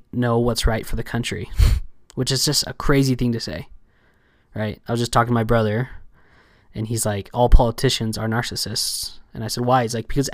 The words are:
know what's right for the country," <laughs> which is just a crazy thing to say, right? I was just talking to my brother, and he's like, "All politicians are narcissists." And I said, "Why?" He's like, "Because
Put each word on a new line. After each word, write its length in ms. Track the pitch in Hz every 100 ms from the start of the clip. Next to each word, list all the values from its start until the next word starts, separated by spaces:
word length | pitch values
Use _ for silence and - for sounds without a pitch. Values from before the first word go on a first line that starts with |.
| -
know 260 | 120 123 117
what's 280 | 120 113 -
right 200 | 113 -
for 80 |
the 80 | -
country," 480 | - 120 - - - - - -
<laughs> 320 | - - -
which 160 | - 127
is 140 | 135
just 200 | - 139 -
a 80 |
crazy 420 | - - 139 135 123
thing 160 | 123
to 80 | 117
say, 280 | - 78 - - _ _ _ _ _ _ _
right? 260 | - 107 - -
I 60 |
was 80 | 117
just 120 | 117
talking 180 | 127 117
to 40 |
my 80 | 120
brother, 460 | 113 117 107 107 131 - - _ _ _ _ _ _
and 120 | - 110
he's 200 | 113 107
like, 240 | 101 -
"All 160 | - 120
politicians 720 | - 117 - 135 - 110 107
are 100 | 110
narcissists." 920 | 113 - - 95 - - - - - -
And 100 | -
I 60 | 110
said, 160 | -
"Why?" 180 | 123 127
He's 120 | 113
like, 120 | 117 -
"Because 220 | 143 135